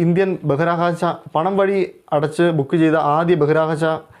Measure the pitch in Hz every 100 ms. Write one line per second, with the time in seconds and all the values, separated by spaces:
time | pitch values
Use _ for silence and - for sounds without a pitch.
0 | 170 175 190 180 151 139 170 170 175 170
1 | 175 160 - 151 170 196 196 196 - -
2 | - 151 147 - 175 160 135 175 160 160
3 | 147 151 170 175 147 156 160 156 160 160
4 | - -